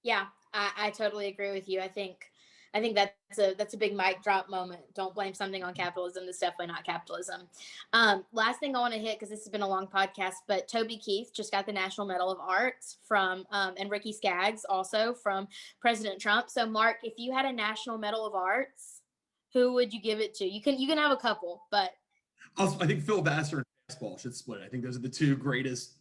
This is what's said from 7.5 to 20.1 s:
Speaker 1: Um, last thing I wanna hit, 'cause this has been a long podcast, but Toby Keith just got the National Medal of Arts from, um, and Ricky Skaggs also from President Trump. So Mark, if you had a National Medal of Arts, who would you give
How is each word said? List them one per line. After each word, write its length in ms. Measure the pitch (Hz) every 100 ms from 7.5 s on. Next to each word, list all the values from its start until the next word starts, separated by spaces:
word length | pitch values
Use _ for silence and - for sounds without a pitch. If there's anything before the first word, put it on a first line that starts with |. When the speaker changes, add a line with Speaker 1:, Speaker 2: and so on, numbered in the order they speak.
| - - - -
Speaker 1:
Um, 320 | 226 226 190 -
last 260 | 226 220 262
thing 160 | 285 254
I 60 |
wanna 160 | 240 226
hit, 200 | 220 214
'cause 120 | 208
this 160 | 214 202
has 40 |
been 120 | 214
a 60 | 196
long 200 | 190 190
podcast, 460 | 196 196 202 185 190 -
but 220 | 190 -
Toby 300 | 233 220 220
Keith 340 | 220 196 240
just 200 | - 202
got 120 | 196 196
the 60 |
National 340 | 202 190 196 202
Medal 240 | 180 185
of 80 | 185
Arts 560 | 165 185 247 247 - - -
from, 400 | 208 190 185 185
um, 240 | 202 190 185
and 120 | 202
Ricky 220 | 202 220
Skaggs 540 | 208 202 180 196 220 -
also 480 | 190 185 214 226
from 340 | 240 208 196 202 - - _
President 400 | 240 220 214 190
Trump. 300 | 208 214 240
So 160 | 262 226
Mark, 320 | 220 226 226
if 100 | 233 226
you 160 | 240
had 140 | 262 269
a 80 |
National 440 | 240 214 220 - 220
Medal 280 | 208 220 214
of 100 | 196
Arts, 680 | 185 247 269 - - - _ _ _ _ _
who 180 | 254 247
would 220 | 247 240
you 80 | 220
give 180 | 214